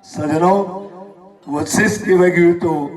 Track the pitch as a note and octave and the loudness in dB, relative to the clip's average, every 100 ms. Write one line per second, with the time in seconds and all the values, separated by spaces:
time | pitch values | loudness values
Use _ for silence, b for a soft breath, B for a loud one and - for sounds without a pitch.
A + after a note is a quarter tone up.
0 | - - D3 D#3 F3+ G3+ F#3 F#3+ G3+ F3+ | -14 -8 -4 2 2 2 -2 -10 -16 -18
1 | G3 - - _ - D3 D#3 F#3 F#3 - | -20 -20 -20 _ -8 -6 -4 0 0 -2
2 | - F#3 F3+ E3+ E3+ E3+ E3+ D#3 C#3+ | 0 4 4 4 2 2 -2 -2 -6